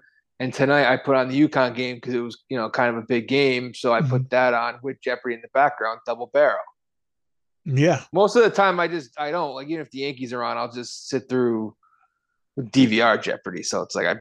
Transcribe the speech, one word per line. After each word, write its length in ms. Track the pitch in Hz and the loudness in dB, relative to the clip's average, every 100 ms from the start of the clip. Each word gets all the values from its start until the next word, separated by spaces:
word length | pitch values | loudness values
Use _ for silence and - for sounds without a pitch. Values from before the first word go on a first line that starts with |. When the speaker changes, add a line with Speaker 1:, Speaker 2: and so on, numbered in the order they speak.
| _ _ _ - | _ _ _ -8
Speaker 1:
And 140 | 127 | -6
tonight 380 | - 139 143 123 | 0 2 4 4
I 60 | 127 | 2
put 180 | - 131 | 2 2
on 120 | 127 | 2
the 180 | 135 151 | 2 2
uconn 260 | 143 123 | 4 0
game 240 | 120 127 120 | 0 -6 -8
'cause 140 | 123 | -6
it 60 | 123 | -4
was, 240 | 120 - - | -4 -10 -8
you 80 | 127 | -6
know, 100 | 110 | -4
kind 260 | - 120 | 0 0
of 80 | 117 | 0
a 40 | 113 | -2
big 200 | 120 110 | -2 0
game. 460 | 139 139 123 123 | 0 2 0 -4
So 180 | - 127 | -4 0
I 60 | 117 | 2
put 200 | 131 127 | 2 0
Speaker 2:
Mm-hmm. 60 | 127 | 0
Speaker 1:
that 220 | 127 127 | 2 2
on 240 | 120 120 123 | 2 -2 -6
with 180 | 135 131 | -10 -8
Jeopardy 340 | 127 123 127 | -6 -6 -6
in 60 | 117 | -8
the 80 | 117 | -4
background, 460 | 131 143 - 110 113 | 2 2 2 -6 -6
double 220 | - 117 120 | -8 -8 -2
barrel. 360 | 143 143 98 - _ _ _ _ _ _ _ _ _ | 2 4 2 -6 _ _ _ _ _ _ _ _ _
Speaker 2:
Yeah. 400 | 160 131 165 135 - | -4 2 4 2 0
Speaker 1:
Most 240 | 175 202 233 | 2 4 6
of 60 | |
the 80 | 214 | 4
time 280 | - 196 180 | 4 2 2
I 80 | 170 | -2
just, 320 | 170 131 - | -4 -8 -8
I 120 | 147 | -6
don't, 240 | 175 151 | -4 -4
like, 140 | 131 143 | -8 -8
even 120 | 165 | -8
if 100 | 143 | -8
the 100 | 131 | -8
Yankees 320 | 139 127 127 | -8 -8 -8
are 80 | 123 | -6
on, 160 | 117 117 | -4 -4
I'll 120 | 120 | -6
just 380 | 123 117 - - | -8 -12 -14 -6
sit 200 | 135 - | -6 -2
through 460 | 127 120 113 110 - _ _ _ _ _ _ _ - 117 | 0 2 0 -4 -10 _ _ _ _ _ _ _ -10 -2
D 140 | 131 123 | 4 4
V 140 | 110 | 4
R 160 | 117 107 | 4 2
Jeopardy. 440 | 92 - - 90 | 0 -6 -8 -10
So 180 | - 98 | -6 -6
it's 120 | 90 | -6
like 120 | 95 87 | -4 -2
I 100 | 110 | -4